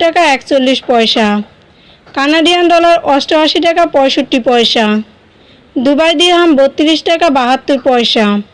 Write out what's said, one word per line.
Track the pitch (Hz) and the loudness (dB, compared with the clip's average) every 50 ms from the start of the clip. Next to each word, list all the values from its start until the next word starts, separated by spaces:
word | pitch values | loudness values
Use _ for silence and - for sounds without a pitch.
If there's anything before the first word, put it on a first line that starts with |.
| 339 | -2
টাকা | 330 330 359 330 302 269 | 0 0 0 0 0 0
একচল্লিশ | 247 - - 294 277 254 262 262 - - - | -2 -2 -2 -2 0 0 0 -2 -2 -2 0
পয়সা, | 247 233 226 226 - 247 220 208 208 208 208 - - _ _ _ _ _ _ - - _ _ - - | 0 0 0 0 0 -2 -2 0 -2 -4 -6 -8 -16 _ _ _ _ _ _ -20 -20 _ _ -12 -8
কানাডিয়ান | 277 269 285 311 330 311 349 349 349 349 339 349 | -4 -2 0 0 0 0 0 0 0 2 2 2
ডলার | 339 339 339 339 339 - 294 277 | 2 4 2 2 2 0 0 0
অষ্টআশি | 277 269 - 339 311 311 294 - 349 320 | 0 0 0 0 0 0 0 -2 0 -2
টাকা | 339 330 339 339 330 - | 0 0 0 -2 0 0
পঁয়ষট্টি | 285 269 269 269 302 262 - - 254 226 269 | 0 0 0 0 -2 -2 -2 -4 -2 0 0
পয়সা, | 240 240 226 - - 254 220 214 214 214 214 - _ _ _ _ _ _ _ - - _ _ _ - 294 240 | 0 0 0 0 0 -2 0 0 -2 -4 -4 -8 _ _ _ _ _ _ _ -20 -20 _ _ _ -6 -2 0
দুবাই | 277 294 285 320 330 339 285 | 0 0 2 0 0 0 0
দিরহাম | 349 359 349 339 349 339 294 262 | 0 2 2 2 2 2 2 2
বত্রিশ | 269 277 - - 302 311 320 294 - 381 | 2 0 0 0 0 0 0 -2 -2 -2
টাকা | 339 330 339 330 262 | -2 0 0 0 0
বাহাত্তর | 277 247 240 262 262 - - 285 269 - | 0 0 0 -2 -2 -2 -2 -4 -2 0
পয়সা, | 285 254 240 233 - - 233 214 208 202 208 202 - | 0 0 0 0 0 0 0 0 0 0 -2 -4 -8